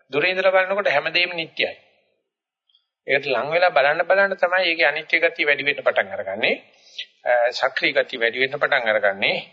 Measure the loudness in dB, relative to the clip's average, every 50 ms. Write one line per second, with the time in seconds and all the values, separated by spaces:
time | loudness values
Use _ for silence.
0 | _ -6 -2 0 0 0 0 2 2 2 4 4 2 2 0 -2 0 0 0 0
1 | 0 0 0 0 0 0 -2 -6 -8 -8 -4 -4 -4 -4 -4 -8 _ _ _ _
2 | _ _ _ _ _ _ _ _ _ _ _ _ _ _ _ _ _ _ _ _
3 | -6 -2 -2 -2 0 -2 -2 -2 -2 0 0 2 2 4 4 4 4 2 2 0
4 | 2 2 2 2 2 2 0 0 0 0 2 2 0 0 0 2 2 2 0 -2
5 | -4 -2 -2 0 0 0 0 0 0 0 0 0 0 -4 -2 -2 0 0 0 0
6 | -2 -2 -4 -10 -8 -8 -6 -4 -2 -2 -2 -4 -8 _ _ _ _ -20 -18 -18
7 | -18 -18 _ _ -2 0 0 2 2 0 -2 -2 -4 -4 -2 -2 -2 -2 0 0
8 | -2 -2 -2 -2 -2 0 0 0 -2 -2 -2 -2 -2 0 0 0 2 2 0 2
9 | 2 0 0 0 -2 -2 -2 -2 -6 -12